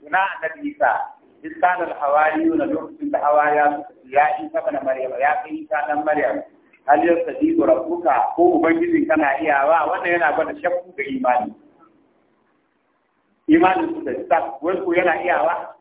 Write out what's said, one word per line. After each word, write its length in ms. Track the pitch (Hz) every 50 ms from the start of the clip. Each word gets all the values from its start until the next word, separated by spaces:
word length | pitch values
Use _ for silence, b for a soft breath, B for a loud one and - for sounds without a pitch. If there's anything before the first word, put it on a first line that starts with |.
| 143
Tuna 160 | 147 156 185
Annabi 500 | 190 196 175 - 165 160 - 147 147 147
Isa, 240 | - _ 147 127 - - - - - _ _ _ _ _ -
إذ 160 | 160 156 -
قال 220 | - 180 180 180 170
الحواريون، 760 | 156 - - 147 139 143 151 156 156 156 156 165 165 165 151
lokacin 500 | - 165 - - - - - - 147 143
da 100 | 143 -
hawariya 460 | - 147 151 151 147 151 147 147 147
suka 260 | 147 143 143 - - -
ce, 160 | _ _ 127
"Ya 320 | 131 139 147 151 151 156
Isa 180 | 156 151 156 165
ibn 160 | - 156 147 139
Maryam, 400 | 135 135 131 131 131 127 131 123
ya 240 | 135 147 151 151 -
kai 80 | 160 156
Isa 320 | 160 156 - 156 151 143
dan 160 | 143 151 147
Maryam, 400 | 151 156 151 151 139 120 104 95 - - _ b b b b b b -
hal 120 | 143 160
yastajibu 640 | 165 170 170 170 170 160 135 - 151 160 165 165 147
rabbuka, 680 | 135 - - - 160 170 175 170 160 139 120 107 - -
ko 240 | - 170 180 165
ubangijin 480 | 156 - 160 165 165 165 175 165 156 147
kana 320 | - 160 156 151 143 135
iyawa?" 480 | - 165 156 147 139 139 147 160 165 151
Wannan 280 | 151 170 190 180 175 175
yana 200 | 170 170 151 143
gwada 240 | 156 156 147 147
shakku 400 | - - 175 175 175 - - -
ga 80 | - 139
imani. 480 | 139 135 127 127 127 123 127 113 - - - _ _ _ _ - _ _ _ _ _ _ _ _ _ _ _ _ _ _ _ _ _ _ _ _ _ _ _ _ _ _ _ _ _ _ _ _ -
Imanin 400 | 311 165 - - 185 180 165 -
su 120 | - 156
da 160 | 147 139 123
shak-, 400 | - 117 - 175 165 - - - -
wai 160 | - 165 190
ko 120 | 180 190 180 170
yana 280 | 175 180 175 160 156
iyawa? 560 | - 180 170 151 147 160 175 185 - - - _